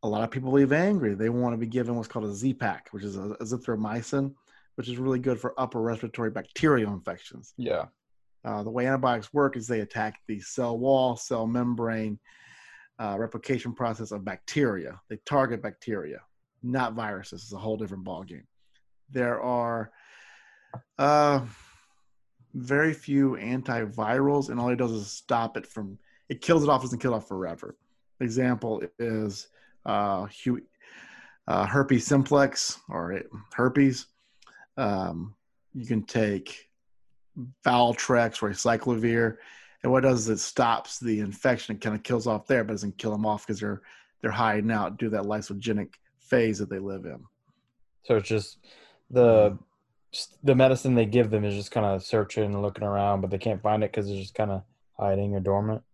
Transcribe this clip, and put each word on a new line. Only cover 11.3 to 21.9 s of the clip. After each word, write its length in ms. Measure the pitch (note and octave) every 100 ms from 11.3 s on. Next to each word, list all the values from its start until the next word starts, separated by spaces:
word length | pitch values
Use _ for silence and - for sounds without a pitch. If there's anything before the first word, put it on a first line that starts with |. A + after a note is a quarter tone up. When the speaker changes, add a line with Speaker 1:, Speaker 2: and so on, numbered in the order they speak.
| A#2+ A2+
Speaker 1:
membrane, 720 | A#2+ B2 A#2 A#2 A2+ A2 G#2+ _ _ - - - - - _
uh, 180 | G#2+ G2+
replication 540 | A2+ A#2 - B2+ B2
process 380 | A#2 A#2+ G#2+ A2
of 120 | G#2
bacteria. 760 | G2 F#2 - D3+ C3+ F#2+ C#2+ - _
They 80 | G#2+
target 380 | - C#3+ C3 A2+
bacteria, 580 | G#2 - - G#2 D2+ - _ _ _ _
not 300 | B2 B2+ B2
viruses. 500 | A2+ A2 G2 G2+ F2+
It's 80 | A2
a 60 | G2
whole 180 | G#2+ A2
different 280 | G#2+ F#2+
ballgame. 400 | F#2+ F2 F#2+ E2 _ _ _ _ _ _ _
There 300 | C3+ A#2+ A#2
are, 520 | B2 B2 A#2 A#2 G#2+ _ - - - - _ _ _ - _ -
uh, 460 | C#3+ D3+ D3 C#3 B2 A2 - _ _